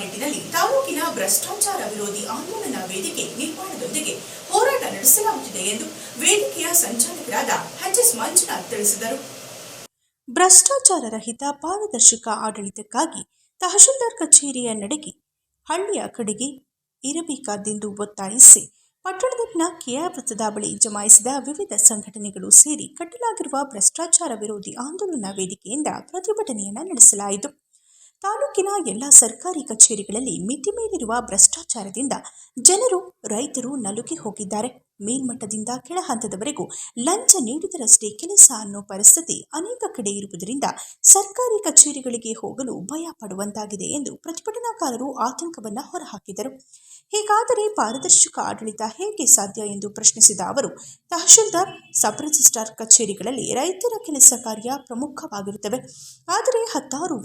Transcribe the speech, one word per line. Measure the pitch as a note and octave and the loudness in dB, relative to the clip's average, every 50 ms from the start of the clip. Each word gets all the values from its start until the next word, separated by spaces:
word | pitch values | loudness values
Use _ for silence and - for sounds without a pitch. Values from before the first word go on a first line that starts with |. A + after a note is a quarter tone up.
ನಿಟ್ಟಿನಲ್ಲಿ | F#3+ F3+ F#3+ G3+ B3+ D4 - - - - - | -6 -8 -8 -6 -4 -4 -4 -6 -8 -4 0
ತಾಲೂಕಿನ | - G4 G#4+ C5+ C5+ C#5 A#4+ - C#4+ D#4+ E4 - | 0 2 4 2 2 0 0 -2 -2 -2 -2 -2
ಭ್ರಷ್ಟಾಚಾರ | A#3 F#3+ - - - - - - G#4 - G4+ G4 - B3+ G#3+ G#3+ | -2 0 2 2 0 0 -2 -2 -2 0 0 0 -2 -4 -4 -6
ವಿರೋಧಿ | G#3 G#3 G3+ F#3+ - - | -6 -6 -6 -6 -6 -6
ಆಂದೋಲನ | - A3+ - - F4 A4 - - C4+ A#3+ G3+ F#3 | -6 -6 -6 -6 -8 -8 -6 -6 -6 -6 -6 -6
ವೇದಿಕೆ | F3 F#3+ F#3+ - - - - - - - A3+ | -6 -6 -6 -6 -4 -4 -4 -6 -6 -6 -6
ನಿರ್ಮಾಣದೊಂದಿಗೆ | C#4+ D#4+ - F4+ F#4 F#4+ D#4+ - - - - D4 - - - - - - - - - - | -6 -6 -6 -8 -10 -10 -8 -8 -8 -6 -4 -4 -4 -4 -6 -6 -10 -12 -14 -14 -10 0
ಹೋರಾಟ | - G#4 A#4+ C5+ C5+ B4+ - - - | 4 4 4 4 4 2 -2 -2 -4
ನಡೆಸಲಾಗುತ್ತಿದೆ | - - - - A4 G#4+ A4 - C4 - - - F3+ F#3 - G#3 | 0 2 4 4 4 2 0 0 -2 -6 -8 -8 -6 -4 -4 -4
ಎಂದು | A3+ - - - - - - - A#3+ | -4 -6 -8 -10 -12 -14 -14 -10 -2
ವೇದಿಕೆಯ | D4+ - G#4 G#4 - - - E4+ E4 E4 E4+ | 2 2 2 2 2 -2 -4 -4 -4 0 2
ಸಂಚಾಲಕರಾದ | - - - A#3 A#3 A#3+ - F4+ D#4+ - B3+ - D4 C4+ A#3 A3+ - - - - - F4 | 2 2 2 0 0 0 -2 -2 -6 -8 -4 -4 -2 -2 0 -2 -4 -4 -8 -10 -8 -4
ಎಚ್ | F#4 A4 A#4+ | 0 2 4
ಎಸ್ | A#4+ - - | 4 4 2
ಮಂಜುನಾಥ್ | A3+ A3+ - E4+ - - - - - - - | 2 -2 2 2 2 2 2 -2 -6 -6 -6
ತಿಳಿಸಿದರು. | - G#3 G#3 G3+ - - A3+ A3+ C4 C4+ - - - - - - - - - - - - - - _ _ _ _ _ _ _ - | -6 -2 0 0 0 0 -2 -4 -4 -4 -8 -12 -16 -16 -16 -16 -16 -16 -16 -16 -16 -18 -18 -20 _ _ _ _ _ _ _ -6
ಭ್ರಷ್ಟಾಚಾರ | A#3+ D#4+ F4+ F#4 F#4 - - - C#5 C5+ C#5 - G4 D#4+ B3 A3 | 0 4 6 8 8 8 8 6 2 4 4 2 2 2 0 -4
ರಹಿತ | A3 A3 - A#3 A3+ - C#4 C#4+ | -6 -6 -6 -8 -6 -4 -4 -4
ಪಾರದರ್ಶಕ | C#4+ C#4+ - D#4+ F#4 G#4 G#4+ G#4 - A#3 - - A#3 A3+ - A#3 | -4 -4 -4 -4 -4 -4 -4 -4 0 4 4 4 4 2 -2 -4
ಆಡಳಿತಕ್ಕಾಗಿ | G#3 A3 A3+ A3 G#3 G#3+ G3+ G3+ - - G#3 - - A#3+ D#4 D#4+ D#4+ G3 F#3+ - _ _ _ _ _ _ | -4 -2 -4 -6 -6 -6 -10 -10 -10 -12 -14 -4 0 0 0 0 -2 -8 -14 -14 _ _ _ _ _ _
ತಹಶೀಲ್ದಾರ್ | F#4 F4+ F4+ G4+ - - C5+ C5+ A#4+ A4+ - - | -4 0 6 8 8 8 8 4 0 -2 0 -2
ಕಚೇರಿಯ | E4+ - - - C#4+ C#4+ B3+ B3+ B3 A#3 A3 | 0 4 4 4 4 2 -2 -4 -2 -2 -4
ನಡೆಗೆ | G#3+ G3+ G3+ C#4+ D4+ - F#3 - - _ _ _ _ _ _ _ _ _ | -4 -4 -4 -4 -6 -6 -10 -16 -18 _ _ _ _ _ _ _ _ _
ಹಳ್ಳಿಯ | - D4+ F4 G4 G4+ G4+ C4 G#3 | -4 -2 -2 0 0 -2 -2 -2
ಕಡೆಗೆ | G3 - - A#3 G3+ G#3 G3+ A#3+ C#4 C4+ C4 _ _ _ _ _ _ _ _ - | -6 -6 -6 -4 -4 -4 -4 -6 -6 -6 -10 _ _ _ _ _ _ _ _ -6
ಇರಬೇಕಾದೆಂದು | C4 D4 E4 E4 E4 C#4+ B3+ - - G#3 G3 G3 G#3+ G#3+ G#3 G#3 G#3 G3 G3+ | -4 -4 -4 -4 -4 -6 -6 -4 -6 -6 -4 -4 -6 -6 -4 -6 -8 -6 -6
ಒತ್ತಾಯಿಸಿ | G#3 G3+ - - G3 F#3+ G#3 B3+ - - - G#3+ - - _ _ _ _ _ _ _ | -8 -8 -6 -8 -8 -6 2 6 8 8 8 6 4 -4 _ _ _ _ _ _ _
ಪಟ್ಟಣದ | F#4 F#4 F#4 B4 B4+ B4+ - A#4 A4+ - E4+ E4 F4 E4+ - - | -8 -4 0 0 -2 0 -2 -6 -4 -2 -2 -2 -2 -2 -6 -8
ಕೆ | B3+ A#3+ | -6 -4
ಆರ್ | C#4 E4 F4+ F4 | -4 -4 -4 -6
ವೃತ್ತದ | C#4+ - - A3+ G3+ A3+ G#3+ | -6 -8 -8 -4 -2 -2 -2
ಬಳಿ | G#3 G#3+ G#3 - G#3 | -2 -4 -6 -6 2
ಜಮಾಯಿಸಿದ | G3+ - A3+ G#3 G#3 G3+ G#3+ - - G#3 B3 C#4 C#4 B3+ | 2 2 2 2 -2 4 6 6 6 6 2 -2 -2 -2
ವಿವಿಧ | C#4 D4 D4+ G4+ G4 E4 | -4 -6 -6 -6 -4 -2
ಸಂಘಟನೆಗಳು | - - - A3+ G#3 G3+ - - A3 G#3 G#3 F#3+ F#3+ F#3 G3+ | 4 4 4 4 2 -4 -10 -12 -10 -10 -8 -8 -8 0 6
ಸೇರಿ | G#3 - - D4 D4+ A#3+ - - - - | 8 8 8 8 4 -2 -4 -10 -8 -10
ಕಟ್ಟಲಾಗಿರುವ | E4+ E4+ - A#4+ A#4+ A4+ G4+ - - C4+ - C4+ C#4+ C#4 | -10 -10 -8 -4 -2 -2 -2 -2 -4 -4 -2 -2 -2 -2
ಭ್ರಷ್ಟಾಚಾರ | - G3+ F#3+ - - - E4 E4+ E4 - F4 D4+ A#3+ G#3 | -2 0 0 0 2 0 -2 2 2 2 2 0 -4 -4
ವಿರೋಧಿ | G#3 G#3+ G#3+ G3+ F#3+ G3+ - | -6 -6 -8 -8 -10 -10 -8
ಆಂದೋಲನ | - B3 C#4+ D#4+ F#4+ G#4 F#4+ E4 C4 G3+ F#3+ G3 | -8 -8 -8 -6 -6 -6 -4 -4 -4 -4 -6 -4
ವೇದಿಕೆಯಿಂದ | G3 F#3+ F#3 G3 - _ - A3 D4 D4+ A3 - - - - | -4 -6 -6 -6 -10 _ -8 -6 -4 -4 -4 -4 -6 -10 -10
ಪ್ರತಿಭಟನೆಯನ್ನ | - F#4 F#4 - G#4+ G#4 G#4+ - B3+ G#3+ G3 G3+ G3+ A#3 E4+ | -10 -8 -4 -4 -2 -2 -2 -4 -4 -6 -6 -8 -8 -8 -8
ನಡೆಸಲಾಯಿತು. | F#4+ F4 A#3 - - - G3 G3+ G3+ G3+ G3+ - - - _ _ _ _ _ _ _ _ _ - _ _ _ - | -8 4 6 6 6 6 4 0 -2 -2 -2 -4 -8 -10 _ _ _ _ _ _ _ _ _ -20 _ _ _ -4
ತಾಲೂಕಿನ | G4 G#4+ C5 C#5 C#5+ - G4+ F#4 G4+ G4+ G4+ D#4+ A#3 | -4 -2 0 -2 -2 0 0 0 0 0 -2 -2 -2
ಎಲ್ಲ | G3 G#3+ C4 C#4+ | -4 -4 0 6
ಸರ್ಕಾರಿ | C4+ - B3 A3 A3+ - - F4+ F#4 D#4+ C4+ - | 6 8 8 6 0 -4 -6 -6 -4 -4 -6 -6
ಕಚೇರಿಗಳಲ್ಲಿ | A3+ A3 - - A3+ G3+ G3+ - G3 D#3+ - B3+ E3 E3+ F3 | 2 2 4 4 4 -2 -4 -6 -6 -4 -4 -4 -4 -4 -2
ಮಿತಿ | G3+ C4+ D4+ C4 G4+ | -4 -4 -2 -2 -4
ಮೀರಿರುವ | A#4 A#4+ A4+ G#4+ G4 F4 A#3+ G#3 A3+ B3 | -4 -4 -4 -4 -4 -4 -2 -2 -2 -2
ಭ್ರಷ್ಟಾಚಾರದಿಂದ | A#3 G#3 F#3 G3 - - - E4 E4+ - - A#3 G3 G3 F#3+ A3 C#4 C4+ G#3 E3 - - - - - _ _ C4 A3+ - | -2 -2 4 4 4 4 4 -2 -6 -8 -8 -6 -6 -8 -6 -4 -4 -2 -2 -4 -6 -12 -18 -20 -20 _ _ 4 6 6
ಜನರು, | F4+ G4+ B4+ B4 F#4+ F4+ F#4 - - _ - | 6 6 4 2 2 0 -2 -6 -14 _ -8
ರೈತರು | A3 G#3+ G#3+ C#4 D4 - C4 A3+ B3 C#4+ | -4 -4 -2 -4 -4 -6 -6 -6 -4 -6
ನಲುಗಿ | C4+ A3 G3 G#3 A3 B3 - E4 | -4 -4 -4 -4 -6 -6 -6 -8
ಹೋಗಿದ್ದಾರೆ. | D#4+ - G#3+ F#3 - G#3+ F#3+ G#3+ G#3 A3 B3+ - - _ _ _ _ G3+ | -8 -8 -10 -8 -8 -8 -4 -4 -2 -4 -4 -6 -10 _ _ _ _ -6
ಮೇಲ್ಮಟ್ಟದಿಂದ | G3+ B3 C4+ C4 B3 A3+ - A#3 G3+ A3 G#3+ G#3+ - A#3+ B3+ - - | -4 -4 -2 -2 -4 -6 -6 -8 -8 -6 -6 -4 -4 -6 -6 -8 -6
ಕೆಳ | E4+ F#4 | -6 -6
ಹಂತದವರೆಗೂ | F4+ - B3+ A3+ - G#3 F#3+ F#3+ G#3+ C#4+ D4 - F3 - - - - - - A#3 | -4 -2 -4 -4 -4 -6 -6 -6 -6 -6 -6 -6 -8 -8 -8 -12 -14 -12 -8 -4
ಲಂಚ | A#3+ D4+ F#4 A4 B4+ - - F#4+ | 0 0 0 0 2 2 2 2
ನೀಡಿದರಷ್ಟೇ | C4 G#3+ B3+ D#4+ E4 F#4 - D#4+ A#3+ G#3+ - - A3 G#3 | 2 0 -2 -4 -4 -6 -6 -4 2 4 4 4 4 0
ಕೆಲಸ | G#3+ G#3 - E4+ G4+ G4+ - - C4 | -6 -8 -8 0 6 8 8 8 8
ಅನ್ನೋ | G#3+ A3 G3+ G3+ G3+ G3+ | 2 -4 -8 -8 -10 -10
ಪರಿಸ್ಥಿತಿ | - G3 F#3+ G#3 - - D#4+ E4 - - - - - - | -10 -8 4 6 6 6 6 2 -2 -6 -8 -8 -8 -6
ಅನೇಕ | D4+ F4 G#4+ B4 A#4+ A4+ G#4 G#4+ | -6 -4 -4 -6 -4 -4 -6 -6
ಕಡೆ | - A3 G3+ | -4 -4 -4
ಇರುವುದರಿಂದ | G3+ G3+ G3+ G3+ - E3+ F3+ F#3 B3+ C#4 B3 F#3+ - - - - - _ - | -4 -6 -8 -10 -10 -10 -8 -6 -4 -2 -2 -2 -2 -4 -10 -16 -16 _ 8
ಸರ್ಕಾರಿ | - - F#4+ G4+ G4 G4 - B4 B4 A4 G#4 G#4 | 8 8 8 6 2 0 0 2 2 2 0 0
ಕಚೇರಿಗಳಿಗೆ | E4+ D4 - - D4+ C#4 C4+ C4 B3+ A#3 A3+ A#3 A3+ A3+ | 4 6 6 6 6 4 -2 -4 -4 -4 -4 -6 -6 -8
ಹೋಗಲು | - - G3+ G#3+ A3 C4+ B3 - - F3+ G3 D4 | -6 -8 -10 -8 -6 -6 -6 -6 -8 -8 -8 -8
ಭಯ | D#4+ E4 E4+ D#4 - A3+ | -8 -8 -8 -12 -12 -12
ಪಡುವಂತಾಗಿದೆ | G3+ F#3 F#3+ G3+ G#3 G3+ A3 G#3 G#3 G#3 F#3+ F#3 - - D4 | -10 -6 -4 -4 -4 -4 -6 -8 -8 -8 -8 -6 -4 -4 -4
ಎಂದು | C#4 - - | -4 -6 -10
ಪ್ರತಿಭಟನಾಕಾರರು | - - D#4+ E4 - - A4 G#4+ A#4+ A#4 A#4 A4+ A4+ F4 C#4 A#3+ A3+ B3+ C#4+ C4 C4 | -12 -12 -12 -12 -8 -8 -8 -8 -6 -6 -6 -4 -2 -2 -2 -2 -4 -6 -6 -4 -2
ಆತಂಕವನ್ನ | A3 B3 B3+ - E4+ E4+ E4 - G#3 A3 G3+ A#3+ C#4 | -2 -2 -2 -4 -8 -10 -10 -10 -10 -8 -8 -8 -10
ಹೊರಹಾಕಿದರು. | - - F4+ D4+ A#3 - G3 - - G3 G3+ G#3+ C4+ C4+ - _ _ - - _ - - - _ _ - | -8 -10 -10 -10 -10 -14 -14 -14 -12 -10 -8 -8 -8 -8 -12 _ _ -20 -20 _ -20 -20 -20 _ _ -2
ಹೀಗಾದರೆ | G#4+ G#4+ G#4+ G#4 G#4+ A#4 A#4+ B4 G#4+ G#4 G#4+ | -2 2 4 4 4 4 4 2 2 2 0
ಪಾರದರ್ಶಕ | G#4+ - B3 G#3 A#3 C4+ C#4 F4+ - - - - - - G#3+ | 0 0 0 0 0 -4 2 4 6 6 6 4 2 -4 -4
ಆಡಳಿತ | G3 G3+ G#3 A3 A3 G#3+ - A3 A3+ - | -4 -4 -6 -8 -10 -6 -6 -6 -6 -6
ಹೇಗೆ | - F#4 G#4+ G#4+ G#4 D4+ | -6 -6 -6 -4 -2 4
ಸಾಧ್ಯ | - - - G3+ - - A3+ G#3+ | 4 4 4 4 -2 -6 -6 -8
ಎಂದು | G#3 G3+ G3+ G3 G#3 | -6 -6 -6 -8 -8
ಪ್ರಶ್ನಿಸಿದ | G#3 - A3 - - A3+ G#3+ - - - | -8 2 2 2 4 6 6 6 6 4
ಅವರು, | F3+ F3+ G3+ C4+ C4 F3+ - - - - - _ _ _ | -2 -2 0 0 0 -2 -4 -8 -16 -20 -20 _ _ _
ತಹಶೀಲ್ದಾರ್, | F4 E4+ F4 - - A4+ A4 - - E4+ F#4+ F#4 - - - _ - | -4 -2 6 8 8 8 8 6 4 2 0 0 -2 -12 -20 _ -2
ಸಬ್ | - - A3 G#3+ - C#4+ | 0 0 0 0 -2 -4
ರಿಜಿಸ್ಟ್ರಾರ್ | D4+ D4+ - - - - A#3 A3 A3 - | -2 0 4 4 4 4 4 -4 -6 -8
ಕಚೇರಿಗಳಲ್ಲಿ | - A3+ A3+ - - A#3 G3+ G3 F#3+ F#3 A3 C4+ B3 - - - | -10 2 4 6 6 6 2 -2 -4 -4 -4 -4 -4 -4 -2 0
ರೈತರ | A#3 C#4+ F4 F#4 F#4 - A#4+ A4+ G4+ - | 0 0 0 -2 -2 -4 -4 -4 -4 -6
ಕೆಲಸ | E4 D4+ C4+ B3+ - B3+ A#3 - | -6 4 6 6 6 6 4 -2
ಕಾರ್ಯ | A3+ A3 G#3 G#3 A#3+ - F#3 - | -6 -6 -6 -4 -6 -6 -6 -6
ಪ್ರಮುಖವಾಗಿರುತ್ತವೆ. | - B3 A3+ C#4 D4 - - - D#4 - G3+ G3 G3+ G3+ G#3+ - G#3 A3+ C4 B3+ - - - - - - - _ - | -10 -6 -6 -6 -6 -6 -10 -12 -8 -8 -6 -6 -6 -8 -6 -4 -4 -4 -4 -6 -10 -16 -18 -20 -20 -20 -18 _ -2
ಆದರೆ | F4 G#4 - B4+ - A#4 A4+ A#4 - | 0 2 2 2 2 2 0 0 -2
ಹತ್ತಾರು | D4 - - - C#4 F4 F#4 D#4+ A3 - | -4 -4 -2 -4 -4 -2 -2 -4 -4 0